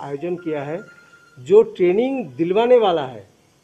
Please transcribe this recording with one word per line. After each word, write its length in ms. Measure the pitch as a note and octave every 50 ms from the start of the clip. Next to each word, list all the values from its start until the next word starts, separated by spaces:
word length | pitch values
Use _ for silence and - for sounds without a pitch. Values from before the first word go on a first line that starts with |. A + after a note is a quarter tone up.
आयोजन 340 | - C#3 C#3+ C#3 D#3+ F3 F3+
किया 280 | E3 - D#3+ D3+ C#3+ C#3
है। 160 | D3 E3 G3 A3+ - - - - _ _ _ _ _ _ B2+
जो 220 | B2 D3 G3 A3
training 640 | A3+ A3 - - F3+ F3 F#3 A3 B3+ C4+ C4+ C4 F#3+
दिलवाने 520 | C#3 B2 C#3 E3 F3 F#3 A3 A#3+ B3 B3+
वाला 280 | A#3 G#3+ F#3+ E3+ D#3 C3+
है, 220 | C3 A#2+ G#2 F#2+ _ _ _ _ _ _ _